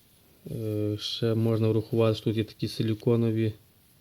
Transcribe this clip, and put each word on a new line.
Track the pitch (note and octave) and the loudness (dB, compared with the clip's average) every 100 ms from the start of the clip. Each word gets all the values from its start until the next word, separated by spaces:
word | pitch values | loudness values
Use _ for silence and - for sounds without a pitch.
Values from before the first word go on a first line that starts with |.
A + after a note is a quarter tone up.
| _ _ _ _ E3+ | _ _ _ _ -12
Е, | A#2 A2 G#2+ G#2 G#2 | -8 -4 -2 -2 -4
ще | - - A#2 | -6 -2 0
можна | A2+ A2+ A2 A2 | 2 2 2 2
врахувати, | A2 G#2+ A#2 A2+ A2 | 0 0 2 2 2
що | |
тут | - A2 | 0 -2
є | |
такі | G#2+ - A2+ | -4 -6 -8
силіконові | - A2+ A2 - A#2 A#2 A2 A2 - _ _ _ _ | -4 -2 0 2 2 2 0 -2 -4 _ _ _ _